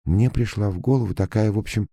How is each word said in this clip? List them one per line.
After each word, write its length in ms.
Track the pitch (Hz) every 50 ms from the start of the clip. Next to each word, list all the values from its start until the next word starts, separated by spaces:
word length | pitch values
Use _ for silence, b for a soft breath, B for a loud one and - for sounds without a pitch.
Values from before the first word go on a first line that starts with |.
| _
мне 260 | 71 87 101 120 127
пришла 400 | - 123 117 104 - 101 104 101
в 80 | 90 87
голову 360 | - 123 135 131 117 95 92
такая, 380 | - 95 - - 107 107 110 101
в 60 | 107
общем, 300 | 104 - - 110 101 -